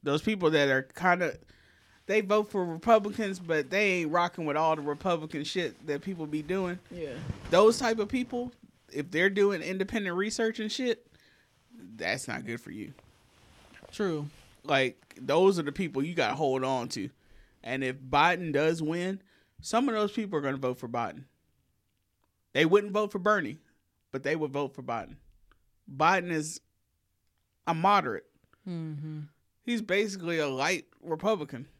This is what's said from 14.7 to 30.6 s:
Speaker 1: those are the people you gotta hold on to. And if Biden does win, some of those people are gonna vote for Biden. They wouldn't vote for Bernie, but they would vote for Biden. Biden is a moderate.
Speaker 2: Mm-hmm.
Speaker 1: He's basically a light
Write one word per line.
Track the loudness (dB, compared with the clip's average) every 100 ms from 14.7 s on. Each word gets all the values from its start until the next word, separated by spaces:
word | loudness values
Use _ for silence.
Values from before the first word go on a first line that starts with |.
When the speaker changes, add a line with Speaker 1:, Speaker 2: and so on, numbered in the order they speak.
| 2 2 -2 _ -14
Speaker 1:
those | 0 6 6 4
are |
the | -2
people | -2 -4 -2
you | -4
gotta | 0 0 2
hold | 0 2
on | 0 -2 -2
to. | -6 -8 _ _ -20 -20 _
And | -8 -4
if | -4 -6
Biden | 0 4 4 2 0
does | 2 2 0
win, | -2 -2 -4 -6 _ _ _ _
some | -2 0 2
of | 2
those | 0
people | -2 -2 -2
are |
gonna | -2 -2
vote | -2 -4
for | -6
Biden. | -4 -4 -8 -18 _ _ _ _ _ _ _ _ _ _ _ _
They | 2
wouldn't | 6 6 4
vote | -2 -2
for | 0
Bernie, | 2 2 0 -10 _ _ _ _ _
but | -8
they | -4 -2
would | -2
vote | -2 -6
for | -8
Biden. | -8 -6 -8 -16 _ _ _ _ _ _ -18
Biden | 2 4 4 2
is | -4 -4 -10 _ _ _ _ _ _ _ _ _ _ -4
a |
moderate. | 0 4 4 2 -6 -10 _ _ _ -10
Speaker 2:
Mm-hmm. | -8 -6 -8 -8 -10 -12 _ _ _
Speaker 1:
He's | -4 -4
basically | 0 0 0 -4 -4 -2
a | 0
light | 0